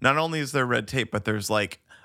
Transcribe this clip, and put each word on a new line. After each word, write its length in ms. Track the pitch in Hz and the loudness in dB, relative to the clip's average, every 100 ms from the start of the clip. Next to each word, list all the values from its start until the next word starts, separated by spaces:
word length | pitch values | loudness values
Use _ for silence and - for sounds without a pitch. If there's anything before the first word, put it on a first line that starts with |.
not 160 | 131 147 | 2 2
only 220 | 165 160 | 0 -2
is 140 | 135 | -2
there 120 | 139 | 0
red 220 | 123 120 107 | 2 0 -2
tape, 240 | 131 110 | -4 -2
but 140 | 104 | -2
there's, 260 | 110 107 95 | -2 -2 0
like, 300 | 107 98 - _ - | 0 0 -6 _ -20